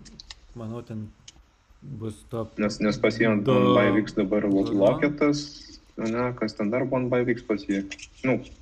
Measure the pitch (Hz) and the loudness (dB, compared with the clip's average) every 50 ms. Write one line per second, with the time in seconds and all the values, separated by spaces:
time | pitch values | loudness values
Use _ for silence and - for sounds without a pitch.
0 | - - - - - - - - - - - 120 113 110 113 120 117 - 117 107 | -20 -20 -20 -20 -20 -20 -20 -20 -20 -20 -14 -12 -10 -10 -10 -10 -10 -10 -10 -10
1 | 107 107 - _ _ - - - _ _ _ _ _ _ _ _ - 143 135 104 | -10 -12 -16 _ _ -20 -20 -20 _ _ _ _ _ _ _ _ -18 -16 -12 -10
2 | 107 110 107 - - - - 113 110 110 - - 107 104 104 - 104 107 101 - | -10 -10 -10 -12 -14 -10 -8 -8 -8 -8 -4 -4 -4 -2 -2 -2 0 -2 0 2
3 | - 110 113 - 113 113 107 104 - 131 127 127 - 123 123 123 101 101 98 107 | 0 0 2 2 2 2 2 2 2 4 4 6 6 6 6 6 6 4 4 2
4 | 104 - - 110 104 95 104 104 104 101 98 98 98 - - 101 98 110 147 156 | 0 -2 -2 -2 -2 0 0 0 2 2 2 2 2 0 2 4 4 4 4 4
5 | 151 143 143 - 151 147 147 - - - - - - - - - _ _ _ - | 2 0 0 2 2 2 2 0 -4 -10 -14 -18 -20 -20 -20 -20 _ _ _ -6
6 | 113 110 113 120 123 123 123 - 110 107 - - 107 104 117 131 135 127 131 127 | -4 -4 -2 -2 -2 -4 -4 -4 -6 -6 -4 -4 -2 -2 -2 -2 -2 -2 -2 -2
7 | 127 120 127 123 123 120 117 117 - - 107 101 - - 101 98 98 - - - | 0 0 0 2 2 0 0 -2 -2 -4 -4 -4 -2 -4 -4 -4 -4 -6 -10 -16
8 | - - - - - 131 123 107 - - - - | -16 -18 -12 -4 -2 0 0 0 -2 -8 -16 -6